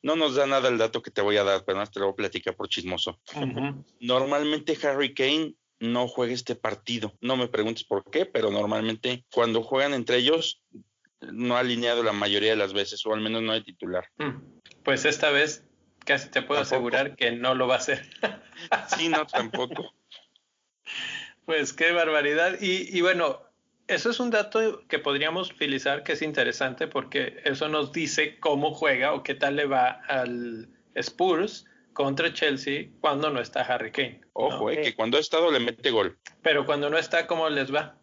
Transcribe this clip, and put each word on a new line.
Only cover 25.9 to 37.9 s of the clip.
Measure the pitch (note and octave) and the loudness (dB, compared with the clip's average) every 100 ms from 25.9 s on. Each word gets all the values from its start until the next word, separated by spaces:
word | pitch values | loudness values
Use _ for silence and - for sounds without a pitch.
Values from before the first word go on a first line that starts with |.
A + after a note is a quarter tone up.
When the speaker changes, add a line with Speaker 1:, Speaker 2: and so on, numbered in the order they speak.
| C#3+ | -2
Speaker 2:
que | - | -2
es | D3+ | -4
interesante | D#3 D3 A#2+ - C3+ B2+ D#3+ | -2 0 0 0 -4 -4 -4
porque | C#3 C3 C#3+ C3 - | -4 -4 -4 -4 -4
eso | D3+ C#3 D3+ | -4 -2 -2
nos | D3+ C#3+ | -2 -2
dice | E3+ D3+ - D3+ - | -4 -4 0 -2 0
cómo | E3 C#3+ D3+ | 0 2 0
juega | C#3+ D#3 B2+ C#3 | 0 2 2 2
o | D3 | 0
qué | - | -4
tal | C3+ C#3+ C#3+ | -2 0 0
le | C#3+ | 0
va | C3+ B2+ B2 - | 2 2 0 -4
al | C3+ B2 A#2+ A#2+ A2+ A2+ _ _ | -2 -2 -6 -8 -10 -14 _ _
Spurs | - - - F3+ D#3+ G#3 - - _ _ | -6 -6 0 2 2 0 -4 -20 _ _
contra | - C#3 C#3 E3 | -2 -2 0 -2
Chelsea | - D#3 C3+ C#3 C#3+ - - | 0 0 0 -2 -6 -6 -2
cuando | D3+ C#3+ D3+ | 0 2 0
no | C3+ | -2
está | A#2 - | -4 -4
Harry | B2+ B2 A2 | -2 -2 -2
Kane, | B2 B2+ A2+ | -4 -4 -6
¿no? | _ | _
Speaker 1:
Ojo, | - C3 - A2 | -2 -2 0 -2
eh, | D#3 | 0
Speaker 3:
Sí. | C#3+ | -2
Speaker 1:
que | |
cuando | - A2+ C#3 | 0 2 2
ha | |
estado | D3+ D#3+ E3+ | 4 2 4
le | C#3 | 4
mete | A#2 A#2 C#3+ | 0 0 0
gol. | A2+ F#2 - - _ | 2 0 -4 -20 _
Speaker 2:
Pero | E3 D3 | 2 2
cuando | C#3 C#3+ C#3+ | 2 0 2
no | D#3 | 0
está, | D#3+ E3+ E3 | 2 0 0
¿cómo | E3+ D#3+ | 0 2
les | C#3+ C3+ | 0 0
va? | C#3+ D3 | -2 -4